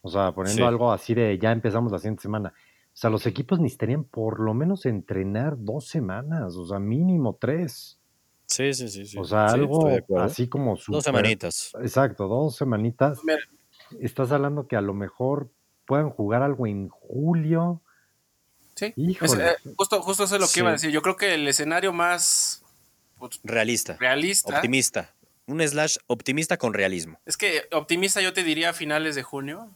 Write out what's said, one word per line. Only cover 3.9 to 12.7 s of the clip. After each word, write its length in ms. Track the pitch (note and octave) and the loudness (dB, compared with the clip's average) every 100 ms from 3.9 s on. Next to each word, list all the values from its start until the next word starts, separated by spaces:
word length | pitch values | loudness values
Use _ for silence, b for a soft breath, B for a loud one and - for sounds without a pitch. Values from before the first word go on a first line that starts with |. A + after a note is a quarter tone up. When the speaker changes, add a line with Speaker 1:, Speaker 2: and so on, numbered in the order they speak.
| C#3+ | -2
Speaker 1:
por 360 | - A#2 A2 A2 | -2 -4 -4 0
lo 140 | A2 | 0
menos 320 | A2+ E3 G3 C3+ | 0 0 0 -2
entrenar 680 | G#2 - F#2+ F#2+ G#2+ D3 C3+ | -4 -4 -4 -2 0 -2 -4
dos 300 | G#2 C3+ - | -6 -6 -4
semanas, 680 | D#3+ G2+ G2 C#3+ E3 F#2+ F2 | -4 -4 -4 -4 -4 -4 -6
o 100 | E2+ | -6
sea, 120 | G2 | -4
mínimo 580 | G2+ B2 F#3 F3 A#2+ - | 0 2 2 4 2 0
tres. 600 | A2+ D#3+ D#3+ - - _ _ _ _ _ - | -2 -2 -4 -8 -18 _ _ _ _ _ -6
Speaker 2:
Sí, 260 | - C3+ | -2 0
sí, 140 | B2+ A#2+ | -2 -6
sí, 160 | G2 G2+ | -10 -10
sí. 120 | G2 | -8
Speaker 1:
O 60 | |
sea, 260 | E2+ G#2+ G#2+ | 0 4 4
Speaker 2:
Sí, 40 | B2 | 4
Speaker 1:
algo 200 | C#3+ D#3 | 4 4
Speaker 2:
estoy 120 | D#3 | 4
de 60 | G2 | 4
acuerdo. 260 | - F#2 | 2 2
Speaker 1:
así 240 | F#2 - B2 | 2 0 -2
como 220 | C#3 C3 | 0 0
Speaker 2:
Dos 120 | F#2 | -2
Speaker 1:
súper 180 | - D3+ | -2 0
Speaker 2:
semanitas. 720 | C#3 B2+ A2 G#2+ F2 - - - | 2 2 2 2 -2 -6 -10 -8
Speaker 1:
Exacto, 440 | A#2+ C3 C3+ G2 G2 | -2 2 2 0 -2
dos 300 | A#2+ D3+ - | 0 0 0
semanitas. 640 | C3+ | -2